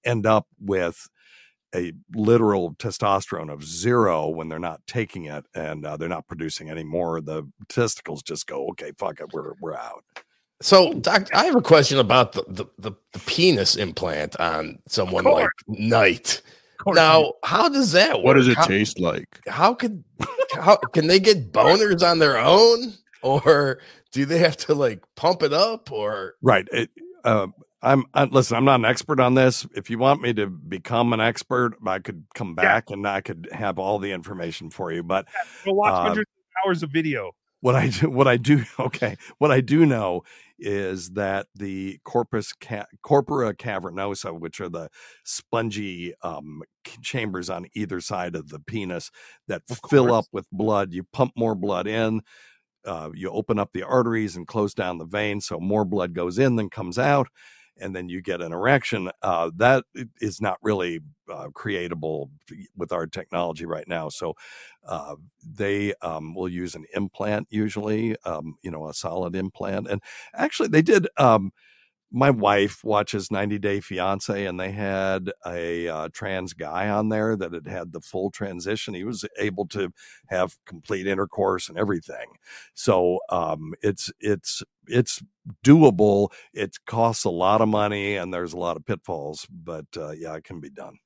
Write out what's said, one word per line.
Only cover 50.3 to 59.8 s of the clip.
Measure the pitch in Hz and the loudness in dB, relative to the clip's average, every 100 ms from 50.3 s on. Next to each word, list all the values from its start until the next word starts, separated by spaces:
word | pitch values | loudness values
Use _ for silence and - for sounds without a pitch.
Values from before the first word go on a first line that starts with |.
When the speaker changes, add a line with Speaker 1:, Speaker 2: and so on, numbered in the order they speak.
Speaker 1:
with | 101 - | -10 -10
blood, | 95 110 104 98 | -4 0 0 -2
you | 87 90 | -6 -8
pump | - 127 - | -2 -2 0
more | 113 101 | -2 -2
blood | 98 90 98 | -2 -4 -2
in, | 110 110 110 - _ - _ _ _ | -2 0 -2 -8 _ -20 _ _ _
uh, | 107 82 78 | -12 -10 -10
you | 80 92 | -10 -6
open | 104 104 104 | -6 -2 -2
up | 101 | -2
the | 90 | -6
arteries | 92 127 117 113 104 87 | 0 2 2 0 -4 -8
and | 82 | -8
close | 110 104 | -2 -2
down | - 92 87 | -2 -6 -6
the | |
veins, | 82 104 107 101 - | -6 -4 -4 -4 -6
so | 80 | -6
more | 92 107 | 0 0
blood | 95 98 90 | 0 -2 -4
goes | 85 87 90 | -4 -4 2
in | 135 117 | 2 2
than | 101 | -4
comes | - 90 87 | -8 -8 -2
out, | 143 143 123 _ - _ _ _ | 0 2 0 _ -20 _ _ _
and | 95 92 | -10 -8
then | 90 | -8
you | 90 | -10
get | 92 87 | -6 -6
an | 85 | -6
erection. | 85 113 139 - 110 92 - | -2 2 0 0 -6 -6 -6
Uh, | 95 85 85 82 | -2 0 -2 2
that | 120 135 | 4 4